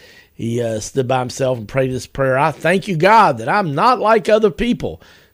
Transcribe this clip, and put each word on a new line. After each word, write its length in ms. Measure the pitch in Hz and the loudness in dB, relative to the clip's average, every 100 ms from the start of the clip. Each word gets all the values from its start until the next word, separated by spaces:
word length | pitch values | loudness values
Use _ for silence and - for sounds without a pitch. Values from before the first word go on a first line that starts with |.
| - - _ | -20 -20 _
he, 280 | - 113 117 | -10 -6 -4
uh, 180 | 117 110 | -4 -6
stood 300 | - 135 123 | -6 -4 -2
by 100 | 131 | -2
himself 380 | 127 - 131 127 | -4 -4 -4 -4
and 100 | 104 | -6
prayed 240 | 135 135 | -4 -2
this 160 | 127 - | -4 -8
prayer, 300 | - 135 131 | -4 0 2
"I 140 | 156 | 0
thank 360 | 143 160 190 - | 0 -2 -2 -2
you, 80 | 165 | 0
God, 420 | 180 226 190 123 | 4 6 6 2
that 100 | 117 | -2
I'm 260 | 196 185 139 | -2 -2 0
not 240 | 220 247 | 2 2
like 300 | 208 226 - | 2 2 4
other 200 | 220 220 | 2 2
people, 520 | - 240 240 101 - - _ _ | 0 -2 -2 -4 -10 -18 _ _